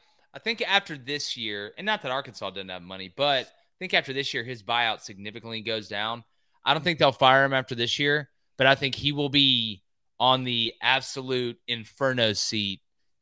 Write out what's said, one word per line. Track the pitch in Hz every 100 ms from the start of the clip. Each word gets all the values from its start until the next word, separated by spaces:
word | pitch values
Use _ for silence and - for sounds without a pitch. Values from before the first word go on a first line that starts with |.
| _ _ _
I | -
think | 220 226
after | 180 196 196 147
this | 123 143 - -
year, | 110 104 104 -
and |
not | 196 151
that | 139
Arkansas | 131 135 110 98
doesn't | 95 95
have | 92
money, | 87 95 92
but | - 143 135 117
I | _ _ _
think | 180
after | 180 139
this | 131 135
year, | 135
his | 117 123
buyout | 101 120 117 104
significantly | - 98 104 110 113 113
goes | 107 110 101
down. | 104 107 117 - _ _ _
I | -
don't | 151
think | 165 156
they'll | 151
fire | 123 131 135
him | 139
after | 135 123
this | 120 117 -
year, | 143 147 143 _ _ _
but | 131
I |
think | 139 139
he | 123 143
will | 143 143
be | 143 139 123 113 98 _ _ _ _
on | 123 131
the | 127 120 113 -
absolute | 117 131 127 139 127 127 120 113 -
inferno | 117 107 - 135 127 110
seat | 101 - 113 101 95 _ _ _ _